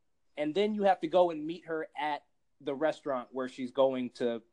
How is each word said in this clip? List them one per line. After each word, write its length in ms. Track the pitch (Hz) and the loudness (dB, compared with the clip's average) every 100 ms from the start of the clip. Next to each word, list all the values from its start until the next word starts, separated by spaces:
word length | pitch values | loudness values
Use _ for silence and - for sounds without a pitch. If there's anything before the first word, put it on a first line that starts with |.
| _ _ _ - | _ _ _ -6
And 180 | 151 | -2
then 200 | 160 208 208 | 0 0 2
you 80 | |
have 160 | 196 180 | 2 2
to 80 | 160 | 2
go 220 | 180 175 | 4 4
and 140 | 156 | 2
meet 200 | 151 175 160 | -6 -8 -6
her 220 | 160 156 - | -6 -6 -6
at 220 | 151 147 - _ _ _ | -4 -4 -8 _ _ _
the 140 | 143 | -8
restaurant 540 | 135 156 147 147 131 120 | -2 -2 -2 -4 -4 -4
where 160 | 127 127 | -8 -8
she's 240 | 135 127 | -6 -6
going 380 | 131 135 131 123 | 2 2 2 -6
to 300 | - 120 117 - | -2 -2 -2 -10